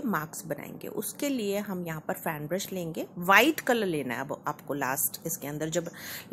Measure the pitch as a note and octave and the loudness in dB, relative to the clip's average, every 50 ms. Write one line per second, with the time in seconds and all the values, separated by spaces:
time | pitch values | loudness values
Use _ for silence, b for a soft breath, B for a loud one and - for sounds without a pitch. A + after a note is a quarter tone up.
0 | D4 A3+ F#3 D#3 D3+ D#3+ - - - D#3+ - - - - - - - - - - | 0 0 0 0 -2 -4 -8 -10 -8 -6 -6 -6 -8 -10 -12 -12 -10 -8 -8 -6
1 | G#3 - - - D4 C#4+ C4+ B3 G#3 G3+ G3 G3+ G#3 G#3 F#3 F3+ F3 E3 D#3+ D#3 | -8 -8 -6 -4 -2 -2 -2 -2 -2 -2 -2 -2 -4 -4 -6 -6 -4 -6 -6 -6
2 | - - F#3+ - - F3 D#3 D3 D3+ D3 F3 G3 - - F#3+ F#3 E3+ D#3+ E3 G#3+ | -4 -6 -6 -4 -2 -4 -4 -4 -4 -4 -4 -4 -4 -4 -6 -6 -4 -4 -4 -6
3 | E4+ - - F3 F3+ F#3 G3 G#3 B3 D#4 D#4 - - - B3 A3+ G#3 F#3 D#3+ D3 | -8 -8 -8 0 6 10 10 10 10 10 6 4 2 2 4 4 4 2 2 0
4 | B2+ B2 A#2 B2 C#3 D3 C3+ - - D3 D3 - - - C3+ C#3+ C3+ B2+ C3+ - | 0 -2 -2 -4 -4 -4 -6 -4 -4 -4 -6 -4 -6 -6 -2 0 0 0 2 0
5 | - - - - - E3 - - - C#3+ D3 D3 D#3 D#3+ D#3+ F3 E3 E3+ B B | 0 -2 -2 -4 -4 -4 -4 -4 -6 -6 -4 -4 -2 0 0 -2 -2 -2 B B
6 | B B B B B B | B B B B B B